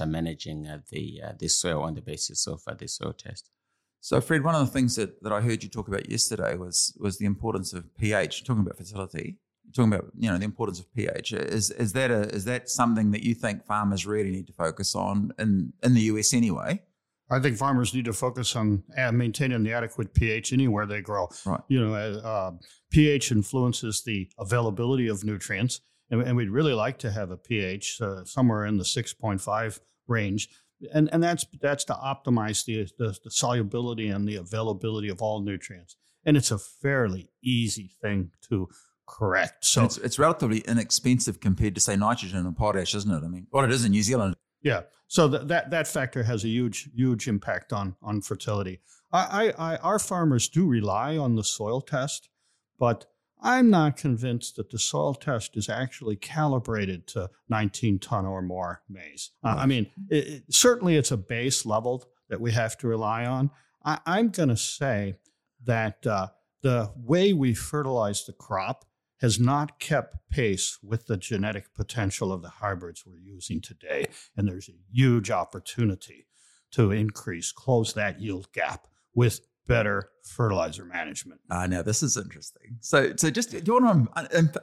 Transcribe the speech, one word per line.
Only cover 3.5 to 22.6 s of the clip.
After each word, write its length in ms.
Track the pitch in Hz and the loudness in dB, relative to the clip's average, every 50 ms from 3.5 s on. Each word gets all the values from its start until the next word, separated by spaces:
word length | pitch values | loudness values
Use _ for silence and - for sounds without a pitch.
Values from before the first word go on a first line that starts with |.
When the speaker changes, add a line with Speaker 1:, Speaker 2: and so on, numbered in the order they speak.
| _ _ _ _ _ _ _ _ _ _ | _ _ _ _ _ _ _ _ _ _
Speaker 2:
So, 180 | - - 135 135 | -6 0 0 0
Fred, 220 | 131 - 160 151 135 | 2 2 2 2 2
one 120 | 165 165 | 2 2
of 100 | 156 139 | 2 2
the 60 | 123 | 2
things 240 | - 135 127 120 - | 2 2 2 2 2
that, 260 | 113 - - - - 95 | 0 -2 -4 -6 -8 -4
that 100 | 107 107 | -2 -2
I 80 | 104 | 0
heard 200 | 113 120 113 110 | 2 0 0 -2
you 80 | - 92 | -4 -8
talk 180 | - 110 - - | -10 -10 -6 -4
about 200 | 98 - - 101 | -4 -6 -4 -4
yesterday 460 | 110 107 - - 113 104 90 - 69 | -2 -2 0 0 -2 -2 -2 -2 -2
was, 420 | 90 90 90 85 - - - - - | -4 -6 -4 -2 0 0 -2 -2 -4
was 180 | - 101 92 - | -4 -4 -2 -2
the 80 | 104 | -2
importance 480 | 101 95 - 87 90 90 92 90 - - | -2 -2 -2 -2 -2 -2 -2 -4 -6 -8
of 240 | 90 85 - _ - | -10 -12 -14 _ -4
P 160 | 113 104 107 | -2 0 2
H. 320 | 98 90 78 - - - | 2 0 -2 -4 -6 -4
Talking 160 | - 117 107 | -2 0 0
about 160 | 98 90 - - | 0 0 -4 -8
fertility, 640 | 85 92 107 98 95 92 - - - - 190 - _ _ _ _ _ | -14 -12 -10 -10 -10 -8 -8 -10 -10 -10 -12 -14 _ _ _ _ _
you're 80 | - - | -6 0
talking 200 | 127 120 110 104 | 2 4 4 4
about, 180 | 92 - - - - | 2 -2 -6 -6 -4
you 120 | 117 110 | -2 0
know, 60 | 90 85 | 0 0
the 80 | 101 | -2
importance 340 | 107 98 - 117 101 92 87 | -4 -4 -4 -4 -4 -4 -8
of 140 | 90 - - | -12 -10 -6
P 160 | 110 - - - | -4 -4 -4 -4
H. 200 | - - - - | -6 -6 -6 -6
Is, 360 | - - - - 110 98 - | -4 -4 -2 -2 -2 -2 -2
is 200 | - - 120 101 90 | -2 0 -2 0 2
that 160 | 131 135 123 | 2 2 2
a, 120 | 120 107 104 104 | 2 2 0 0
is 160 | - 104 95 | -2 -4 -4
that 240 | 117 123 123 - - | -4 -4 -4 -4 -4
something 420 | - - 123 117 113 110 107 104 | 0 2 2 4 4 4 4 4
that 120 | 104 107 - | 2 2 2
you 120 | 117 113 | 0 0
think 300 | - - 110 101 - - | 0 -2 -2 -4 -4 -4
farmers 400 | - 104 107 104 101 101 92 87 | -2 0 0 2 2 0 0 -2
really 260 | 101 104 107 104 95 | -2 -2 0 0 0
need 160 | 92 95 90 - | -2 -4 -6 -8
to 60 | - | -6
focus 420 | - 85 82 80 - 98 - - | -2 -2 -2 -2 -2 -4 -2 -2
on 380 | 98 95 95 98 101 101 - - - | -2 -2 0 0 0 0 -2 -2 -2
in, 360 | 110 110 98 95 78 60 - _ - | 2 2 4 2 2 0 -4 _ 4
in 100 | 123 127 | 6 6
the 60 | 113 110 | 6 6
U 140 | 110 107 107 | 4 2 2
S 160 | 104 - - | 2 2 2
anyway? 480 | 120 117 107 85 52 - - 170 202 - _ _ _ _ _ _ _ _ - | 4 4 2 2 0 -2 -4 -4 -4 -6 _ _ _ _ _ _ _ _ -2
Speaker 3:
I 100 | 123 131 | 0 2
think 180 | 131 143 117 101 | 2 2 2 2
farmers 360 | 135 139 123 123 123 101 123 | 2 2 2 2 2 0 0
need 120 | 131 120 | -2 -2
to 80 | 117 104 | -2 -2
focus 420 | - 123 127 123 127 117 - - | -2 -2 -4 -2 -2 -4 -2 -2
on, 280 | 120 107 107 104 98 - - - 135 | 0 2 2 2 0 -2 -4 -4 -2
uh, 140 | 131 120 | 0 2
maintaining 520 | 117 120 123 113 107 - 139 131 123 113 107 | 2 2 2 0 0 0 0 0 2 2 0
the 100 | 110 117 | 0 0
adequate 400 | 120 113 110 - - 110 92 - | -2 -4 -4 -4 -6 -6 0 2
P 180 | - 117 113 | 2 2 2
H 220 | 110 113 110 - 131 | 2 0 -2 0 2
anywhere 320 | 131 135 123 107 104 104 | 2 2 4 2 0 0
they 160 | 101 104 104 | -2 -4 -6
grow. 260 | 95 107 104 101 90 - - - - | -6 -4 -2 -2 -2 -4 -6 -8 -6
Speaker 2:
Right. 140 | 101 82 - - - | -4 -4 -4 -2 0
Speaker 3:
You 180 | 135 127 113 | 2 2 2
know, 80 | 107 110 | 2 0
uh, 280 | 104 107 110 101 107 110 | -2 -4 -4 -6 -6 -6
uh, 260 | 113 110 101 95 92 87 85 | -4 -4 -4 -4 -4 -8 -12